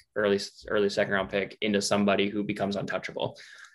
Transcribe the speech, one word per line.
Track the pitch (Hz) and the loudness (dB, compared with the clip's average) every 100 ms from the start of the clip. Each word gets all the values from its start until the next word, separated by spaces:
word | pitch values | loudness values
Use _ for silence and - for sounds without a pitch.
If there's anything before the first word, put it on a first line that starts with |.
| _ 107 | _ 0
early, | 104 101 - - - | 2 2 -2 -12 -2
early | 104 101 | 0 2
second | 104 101 | 2 0
round | 98 95 | 0 0
pick | 101 98 - | -2 -4 -4
into | 107 101 | 0 0
somebody | - 104 101 98 101 | 2 2 4 4 2
who | 104 | 0
becomes | 104 104 101 101 | -4 -2 -2 -2
untouchable. | - 92 - - - - - - - | -4 -6 -6 -6 -6 -6 -20 -20 -20